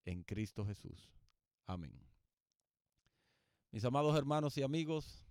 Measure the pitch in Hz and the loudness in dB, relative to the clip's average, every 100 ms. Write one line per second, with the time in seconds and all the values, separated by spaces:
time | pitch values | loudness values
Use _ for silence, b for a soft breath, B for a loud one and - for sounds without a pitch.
0 | - 90 87 101 107 - 101 101 - 85 | -4 -6 -4 -4 -4 -2 -4 -4 -10 -16
1 | - - - _ _ _ - 92 76 - | -20 -20 -20 _ _ _ -8 -8 -8 -14
2 | - _ _ _ _ _ _ _ _ _ | -20 _ _ _ _ _ _ _ _ _
3 | _ _ _ _ _ _ _ 113 120 139 | _ _ _ _ _ _ _ -2 2 4
4 | 151 151 139 151 147 143 135 160 156 156 | 6 4 4 2 2 0 0 0 0 -2
5 | - - - | -4 -16 -20